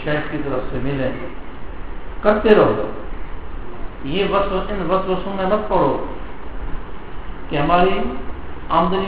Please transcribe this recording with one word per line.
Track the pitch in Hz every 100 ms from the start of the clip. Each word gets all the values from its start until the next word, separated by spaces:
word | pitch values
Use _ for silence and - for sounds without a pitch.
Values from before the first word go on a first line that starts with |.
شیخ | 156 151 143
کی | 151
طرف | 139 127 127
سے | 123
ملے، | 127 139 123 117 120 - - - - - - - - -
کرتے | 208 214 220
رہو۔ | 208 - - - - - - - - - - - - - -
یہ | 135 170
وسو-، | 196 196 196 185 185
ان | 208 165
وسوسوں | 185 185 185 202 196
میں | 190
مت | 208 -
پڑو | 185 - - - - - - - - - - - - - - - - -
کہ | 147
ہماری | 156 175 185 202 240 - - - - - -
آمدنی | 165 175 190